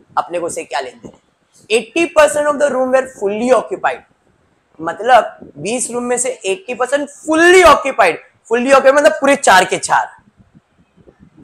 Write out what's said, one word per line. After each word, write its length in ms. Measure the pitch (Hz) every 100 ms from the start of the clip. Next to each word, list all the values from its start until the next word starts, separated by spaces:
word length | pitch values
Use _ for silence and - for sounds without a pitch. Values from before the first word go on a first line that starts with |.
| _ -
अपने 200 | 156 170
को 80 | 165
से 160 | 175
क्या 160 | 143 147
लेते 280 | 127 120 -
हैं? 120 | - _ _ _ _ -
एटी 340 | 233 220 330 339
परसेंट 380 | 311 294 302 294
of 80 | 285
the 140 | 294
room 240 | 254 254
were 120 | 262 254
fully 360 | - 202 214 247
occupied, 460 | 226 - 180 147 123 _ _ _ _ _ _ _ -
मतलब 580 | 165 180 233 240 - - - 143
बीस 320 | 180 240 -
room 140 | 240
में 120 | 240 247
से 120 | 254 -
एटी 300 | 190 190 220
परसेंट 340 | 220 254 277 285
fully 560 | - 311 320 349 370 330
occupied। 500 | 269 269 254 185 151 - _ -
Fully 220 | 233 254
occupied 240 | 269 269 285
मतलब 160 | 294
पूरे 240 | 311 277 277
चार 280 | 247 185
के 140 | 185 180
चार। 320 | - 127 107 - _ _ _ _ _ _ _ _ _ _ _ _